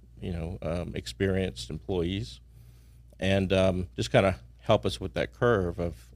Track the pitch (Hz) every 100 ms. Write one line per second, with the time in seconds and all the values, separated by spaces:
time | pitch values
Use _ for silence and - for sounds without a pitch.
0 | - - 98 85 82 - 78 85 85 82
1 | - - 98 95 92 - - 78 - 92
2 | 85 98 123 - - - - - - -
3 | - - 95 98 92 95 95 90 92 -
4 | 110 127 98 90 - - - 104 98 -
5 | 95 - - - 120 110 87 85 87 80
6 | -